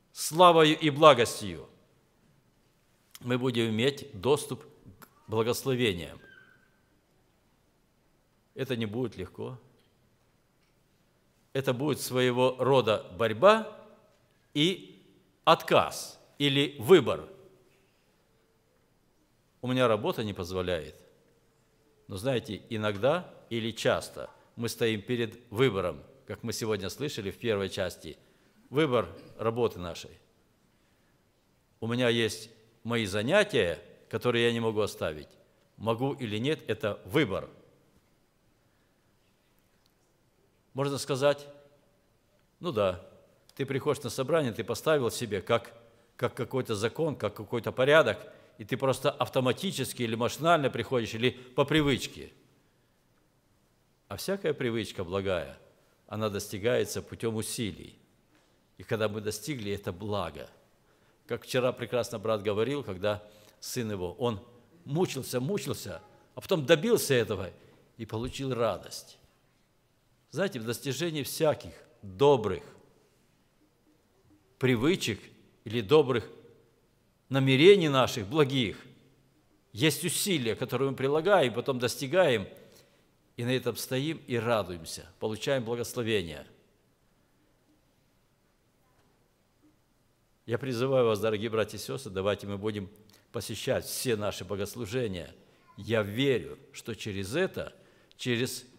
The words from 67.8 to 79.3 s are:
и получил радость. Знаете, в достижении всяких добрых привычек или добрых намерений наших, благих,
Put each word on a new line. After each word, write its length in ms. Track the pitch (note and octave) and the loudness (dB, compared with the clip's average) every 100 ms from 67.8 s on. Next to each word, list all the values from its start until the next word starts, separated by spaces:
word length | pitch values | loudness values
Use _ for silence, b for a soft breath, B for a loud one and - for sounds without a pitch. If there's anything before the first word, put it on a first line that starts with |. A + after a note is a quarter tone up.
| b - | b -16
и 80 | A2+ | -10
получил 480 | A2 B2 - C3+ | -6 -6 -6 -6
радость. 640 | A#2+ A2+ F2 - - - - _ _ _ _ _ _ _ _ _ _ _ | 0 0 -2 -8 -16 -16 -20 _ _ _ _ _ _ _ _ _ _ _
Знаете, 300 | C3 F#3+ B2+ | -4 -4 -4
в 60 | A2 | -6
достижении 580 | A#2 C#3+ A#2+ F3 D#3 | -4 -4 -4 -4 -4
всяких 500 | B2+ - D#3 B2 F2 - - _ | -6 0 0 0 -6 -18 -20 _
добрых 640 | G2+ F#2 C#3+ C#3 G#2 F2+ - - - _ _ _ _ _ _ _ _ _ _ _ _ _ _ _ _ _ | -18 4 6 6 4 -4 -8 -20 -20 _ _ _ _ _ _ _ _ _ _ _ _ _ _ _ _ _
привычек 600 | B2+ A#2+ C3+ F#3+ - G2 - - _ _ - | 2 4 2 0 -2 -6 -10 -20 _ _ -8
или 160 | A2+ | -6
добрых 480 | G2 D3+ C3 B2 - - - - _ _ _ _ _ _ _ | 4 6 6 0 -2 -16 -20 -20 _ _ _ _ _ _ _
намерений 640 | C3+ C3+ C3 E3+ G3+ D#3+ | 0 4 8 10 10 8
наших, 380 | C3+ A#2 - G2 | 4 2 0 -2
благих, 500 | D3+ C#3 C3+ G#2+ D#2+ - - _ _ _ | 2 2 2 -2 -4 -14 -20 _ _ _